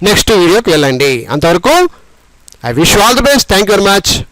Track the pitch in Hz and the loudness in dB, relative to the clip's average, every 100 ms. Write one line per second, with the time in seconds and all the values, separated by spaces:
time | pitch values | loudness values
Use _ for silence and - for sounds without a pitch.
0 | 190 202 - 214 175 202 233 156 139 127 | -2 0 0 2 2 0 0 0 0 0
1 | 139 127 113 - 165 175 240 339 359 - | -2 -2 -6 -4 -2 0 0 0 0 -4
2 | _ _ _ _ - - 117 120 170 208 | _ _ _ _ -20 -12 -8 -2 0 2
3 | 220 247 277 277 - 196 202 202 196 196 | 2 2 2 0 0 -2 0 0 2 0
4 | - - - | -2 -6 -8